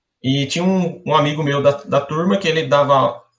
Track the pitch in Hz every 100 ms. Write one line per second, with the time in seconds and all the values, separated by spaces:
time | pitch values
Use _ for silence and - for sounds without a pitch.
0 | _ _ 127 139 139 165 185 190 175 -
1 | - 151 147 147 147 139 143 143 - -
2 | - 156 180 196 165 160 139 143 139 139
3 | 117 - -